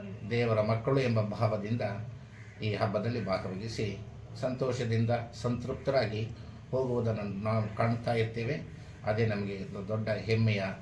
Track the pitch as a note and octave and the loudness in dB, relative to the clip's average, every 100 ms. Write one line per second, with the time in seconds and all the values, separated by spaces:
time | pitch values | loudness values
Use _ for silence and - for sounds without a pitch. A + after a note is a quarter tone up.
0 | G2+ - G#2 A#2 A#2 A2 G#2+ A2+ C#3 C#3 | -10 -10 -2 2 4 4 4 2 4 4
1 | B2+ A2 G2+ - A2 G#2+ G#2 A#2+ G#2 G#2 | 4 2 2 2 2 2 0 0 0 -4
2 | - - - - - - G#2+ G2 G2+ G#2 | -8 -10 -14 -16 -16 -4 -2 2 2 2
3 | A2+ A#2+ F#2+ F#2 F#2+ F#2 A2+ - G#2 G2 | 0 0 0 -2 -2 -6 -4 -2 -2 -4
4 | - - - - C3 B2 C3 B2 A2+ A2+ | -10 -14 -14 -4 -4 0 0 0 2 2
5 | A#2 A#2 - - A#2+ A#2+ B2+ C3+ - C3 | 4 2 -2 -4 -2 -2 -2 -4 2 2
6 | A2 G#2+ A2+ - - - - B2+ B2+ A#2+ | 2 -2 -4 -6 -12 -14 -4 -2 2 2
7 | A2+ G#2 G2+ F#2+ A2 A2 G#2 - A#2 A#2 | 2 0 -2 -2 0 0 0 0 2 2
8 | - A#2 A2 A#2 A#2 D#3+ - - - - | 2 2 2 0 -2 -2 -6 -12 -14 -6
9 | G#2 A2 A2 G2+ G2 G2 F#2 G2+ F#2+ A2 | 0 2 2 2 -2 -4 -6 -6 -2 -2
10 | A2 G2+ A2 A2+ A2 G2+ F#2+ F#2 | 0 0 2 6 6 4 0 -4